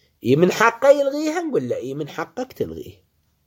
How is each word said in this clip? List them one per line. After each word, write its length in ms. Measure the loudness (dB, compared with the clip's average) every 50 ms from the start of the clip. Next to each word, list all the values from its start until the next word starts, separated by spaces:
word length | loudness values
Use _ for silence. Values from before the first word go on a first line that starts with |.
| _ _ _ _ 0
إي 120 | 2 4
من 160 | 4 4 2
حقه 380 | 4 2 2 2 2 4 4 6
يلغيها؟ 520 | 6 6 4 0 -2 -2 -4 -4 -4 -4
نقول 280 | -4 -4 -4 -4 -4 -4
له: 60 | -6
"إي 180 | -6 -6 -8 -8
من 160 | -8 -10 -10
حقك 440 | -8 -8 -10 -8 _ -10 -12 -12 -8
تلغيه". 560 | -8 -8 -8 -8 -12 -14 -16 -18 _ _ _ _ _ _ _ _ _ _